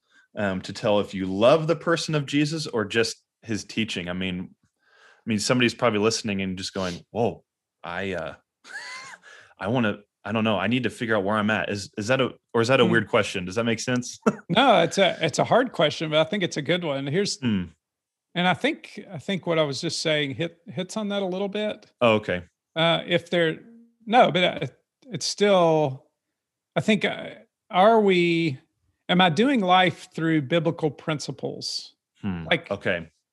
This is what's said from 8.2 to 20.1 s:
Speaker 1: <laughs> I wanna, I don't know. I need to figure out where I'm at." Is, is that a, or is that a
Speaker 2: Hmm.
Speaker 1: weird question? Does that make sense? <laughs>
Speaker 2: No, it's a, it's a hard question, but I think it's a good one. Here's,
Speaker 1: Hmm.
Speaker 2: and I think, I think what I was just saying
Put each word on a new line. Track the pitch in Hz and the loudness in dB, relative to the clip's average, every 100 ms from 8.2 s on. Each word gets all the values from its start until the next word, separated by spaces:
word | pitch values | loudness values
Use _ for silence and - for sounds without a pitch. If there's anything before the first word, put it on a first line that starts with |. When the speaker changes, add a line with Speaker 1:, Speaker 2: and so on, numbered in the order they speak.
| 80 - _ _ - | -8 -12 _ _ -18
Speaker 1:
<laughs> | 855 1017 1047 1047 1017 - - - - | -16 -14 -16 -18 -20 -20 -20 -20 -10
I | 95 | -4
wanna, | 127 107 101 - _ | 0 0 -2 -10 _
I | 101 | -6
don't | 113 | -2
know. | 110 98 | 0 0
I | 98 | 0
need | 127 | 0
to | 113 | -2
figure | - 113 110 | -4 -2 0
out | |
where | 95 107 | 0 0
I'm | 104 | 0
at." | 104 - | 0 -2
Is, | 101 95 - | -6 -8 -8
is | 104 | -2
that | 135 | 0
a, | 123 - _ | 0 -4 _
or | 117 | 0
is | 113 | 2
that | 131 | 4
a | 113 | 4
Speaker 2:
Hmm. | |
Speaker 1:
weird | 113 107 | 2 2
question? | 117 104 98 90 | 0 0 -4 -6
Does | 104 | -4
that | 117 | -2
make | 113 | -2
sense? | - 123 123 - | -2 -4 -4 -4
<laughs> | - - - | -2 -2 0
Speaker 2:
No, | 170 269 185 | 4 6 6
it's | 165 - | 4 2
a, | 180 - | 2 2
it's | 160 - | -2 0
a | |
hard | 143 208 262 | 2 2 2
question, | - 156 - 160 | 0 0 0 -2
but | 151 | 0
I | |
think | 156 208 | 0 -2
it's | 175 165 | -4 -2
a | |
good | 135 180 170 | -2 -2 -2
one. | 135 139 | -4 -2
Here's, | 165 202 - | -2 -2 -4
Speaker 1:
Hmm. | 123 95 87 - _ _ _ _ _ | -2 -2 -4 -12 _ _ _ _ _
Speaker 2:
and | 175 180 | -2 0
I | |
think, | 175 262 - - - 202 | 2 -2 -4 -10 -18 -14
I | 165 | -10
think | - 190 175 | -6 -4 0
what | 160 | 0
I | |
was | 147 131 | 0 -2
just | 170 - | -6 -4
saying | 160 | -2